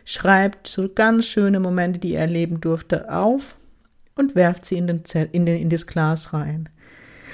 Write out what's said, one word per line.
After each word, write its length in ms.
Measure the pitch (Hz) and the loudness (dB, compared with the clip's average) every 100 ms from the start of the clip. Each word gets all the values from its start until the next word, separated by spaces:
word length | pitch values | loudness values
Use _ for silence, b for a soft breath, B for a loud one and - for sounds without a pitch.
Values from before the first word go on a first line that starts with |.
schreibt 640 | B - 185 190 196 - - | B -4 4 4 4 -2 -10
so 200 | - 190 | -6 -4
ganz 320 | 190 220 226 226 | 2 4 4 2
schöne 340 | - 202 196 | 2 2 2
Momente, 400 | 185 180 175 175 | 0 0 0 -2
die 120 | 175 | -4
ihr 80 | 156 | -2
erleben 400 | 160 170 170 165 | 0 0 -2 -2
durfte, 500 | 165 165 - 165 - | -2 -4 -2 -4 -4
auf 460 | 165 208 269 - - - _ _ _ - | 0 0 0 -4 -18 -20 _ _ _ -12
und 200 | - 277 | -2 0
werft 320 | 185 175 175 - | 4 2 2 -4
sie 100 | 175 | -4
in 100 | 175 | -2
den 180 | 170 | -4
Ze-, 240 | - 165 156 | -4 -4 -2
in 140 | 175 170 | 0 0
den, 140 | 170 | 0
in 100 | 165 | 0
das 160 | 165 - | -2 -2
Glas 480 | 170 156 165 - | 0 0 0 -2
rein. 340 | 156 147 156 156 _ B B B B B | -6 -6 -6 -10 _ B B B B B